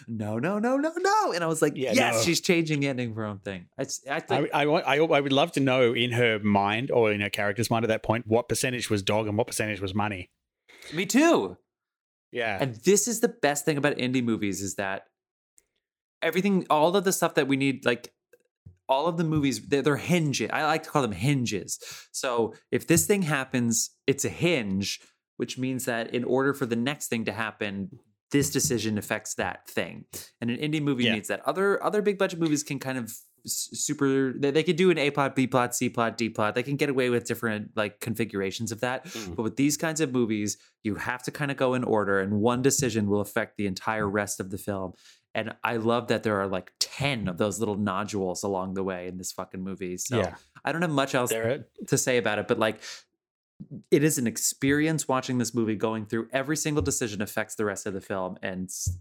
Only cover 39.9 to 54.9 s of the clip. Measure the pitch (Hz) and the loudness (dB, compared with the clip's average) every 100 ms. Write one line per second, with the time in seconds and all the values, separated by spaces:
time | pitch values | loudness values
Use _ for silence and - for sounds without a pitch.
39.9 | 156 147 127 110 107 104 - _ _ 107 | -2 0 0 0 0 -2 -6 _ _ -6
40.9 | 87 - 123 - - 143 135 131 127 107 | -4 -4 -6 -6 -4 -4 0 2 2 2
41.9 | 107 101 98 95 104 110 123 131 - 127 | 2 4 2 2 2 2 4 2 4 2
42.9 | 110 104 104 101 117 107 - 104 92 - | 2 2 2 0 -4 -4 -4 -4 -4 -4
43.9 | 110 104 104 101 - 92 98 - 98 92 | -2 0 0 -2 -4 -8 -8 -6 -6 -6
44.9 | - - - _ 110 110 - 107 120 110 | -10 -20 -20 _ -6 -6 -4 -2 0 2
45.9 | 120 113 110 110 101 98 95 - - - | 2 2 0 2 0 0 -2 -6 -6 -6
46.9 | - 139 123 92 87 107 92 110 101 101 | -2 -2 0 -2 0 0 0 -2 0 0
47.9 | 95 104 104 95 87 101 95 95 95 95 | -2 -2 -2 -2 -2 -2 -2 -2 -4 -4
48.9 | 90 90 92 92 - 92 95 92 92 90 | -4 -8 -10 -10 -10 -10 -10 -8 -8 -8
49.9 | 90 - 117 90 80 _ - 127 160 175 | -6 -2 0 0 -4 _ -8 -4 -2 0
50.9 | 143 139 131 123 113 113 143 - - 202 | 0 2 2 0 0 0 -2 -6 -12 0
51.9 | 135 - 123 107 104 98 117 110 - - | 0 2 2 2 0 0 2 0 -2 -10
52.9 | - - _ _ _ _ - - 143 - | -16 -20 _ _ _ _ -20 -16 -14 2
53.9 | 156 156 143 113 113 - - 139 147 156 | 4 4 2 -2 0 -4 0 0 2 2